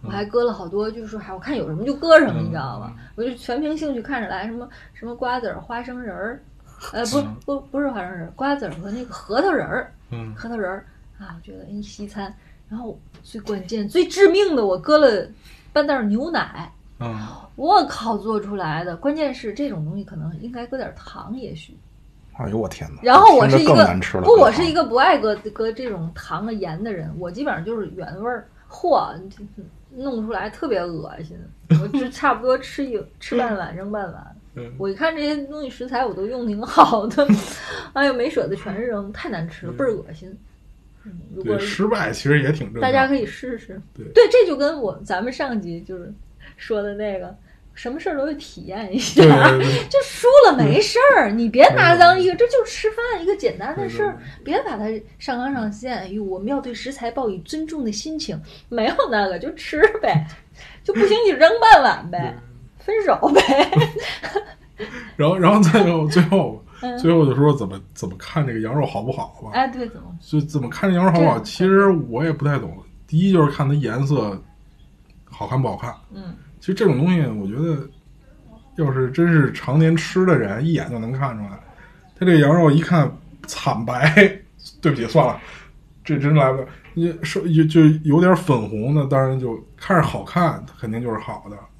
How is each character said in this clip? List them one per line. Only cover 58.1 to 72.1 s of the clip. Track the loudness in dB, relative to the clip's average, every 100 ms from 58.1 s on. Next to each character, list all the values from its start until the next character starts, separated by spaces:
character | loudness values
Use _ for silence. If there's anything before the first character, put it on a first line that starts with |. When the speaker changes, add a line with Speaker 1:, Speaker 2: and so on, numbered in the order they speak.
| -8
Speaker 2:
情， | -8 -10 -12 -20 -10
没 | -4 -2
有 | -2 -2
那 | 0 -2
个， | -4
就 | -8
吃 | -12 -8 0 0 2
呗， | 0 0 -2 -14 _ -20 -20 -14
就 | -4
不 | 2
行 | 4 4 2
你 |
扔 | 4 4 6
半 | 8 8
碗 | 8 0 -6
呗， | -8 -8 -10 -18 -20 -20 -14
Speaker 1:
对。 | -4
Speaker 2:
分 | -2 2
手 | 2 4
呗。 | 4 4 2 4 2 0 -2 -10 -10 -8 -8 -8 -20 -20 -14
<laughs> | -14 -12 -16 0
Speaker 1:
然 | 2
后， | 4
然 | 6
后 | 6
最 | 6 6
后， | 4 2 2
最 | 4
后， | 4 4 0 -6 -18 -10
Speaker 2:
嗯。 | -8 0
Speaker 1:
最 | 2
后 | 4 4
就 | 4
说 | 2
怎 | 2 -2
么， | -8 -16
怎 | -12 -10
么 | -10
看 | -6 -4 -2
这 |
个 | -2
羊 | -4
肉 | -2 -2
好 | -4
不 | -6
好 | -6 -8 -12
吧？ | -8
Speaker 2:
哎， | -4 -4
对， | -4 -12
怎 | -12
么？ | -16 -18
Speaker 1:
就 | -4 -2
怎 | -2 -4
么 | -6
看 | -2 0
这 | 2
羊 | 4
肉 |
好 | 2
不 | 0
好， | -2
Speaker 2:
这 |
Speaker 1:
其 | -6 -2 2
实 | 4 4 2
我 | -2